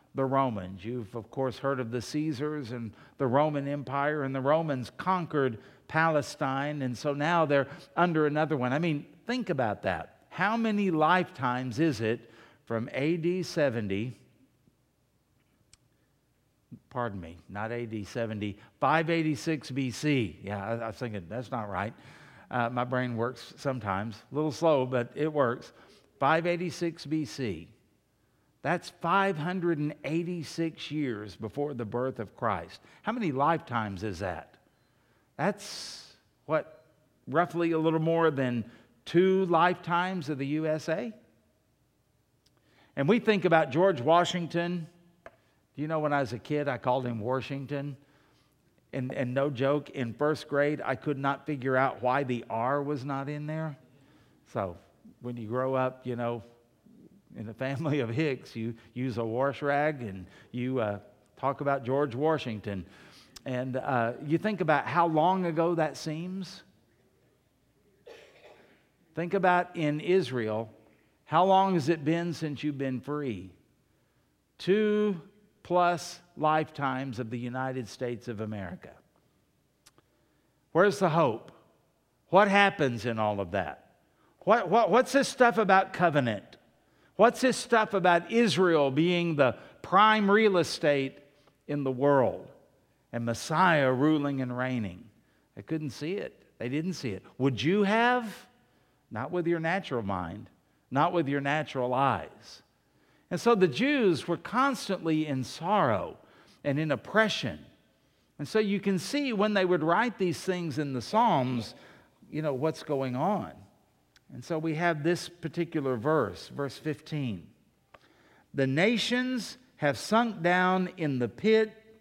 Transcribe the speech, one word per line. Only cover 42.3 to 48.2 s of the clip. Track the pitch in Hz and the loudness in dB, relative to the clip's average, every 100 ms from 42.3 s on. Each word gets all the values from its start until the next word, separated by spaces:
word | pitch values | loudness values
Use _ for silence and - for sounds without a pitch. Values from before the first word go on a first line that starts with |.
| _ _ _ _ _ _ - | _ _ _ _ _ _ -2
And | 139 | 2
we | 240 | 2
think | - 208 175 | 4 2 4
about | 160 143 | 4 4
George | 135 196 151 | 2 2 2
Washington. | 123 170 - 180 165 170 175 180 160 _ _ _ | 4 4 4 -2 -4 -4 -4 -4 -8 _ _ _
Do | - _ _ _ _ - | -20 _ _ _ _ -10
you | 151 | -4
know, | 160 | -2
when | 151 | 0
I | 143 | 0
was | 123 | 0
a | 117 | -4
kid, | - 147 143 | -4 -2 -2
I | 123 | -2
called | 131 131 190 | 0 0 0
him | 117 | -4
Washington? | 107 131 - 139 131 143 143 131 _ _ | -4 -4 -4 -8 -6 -6 -8 -12 _ _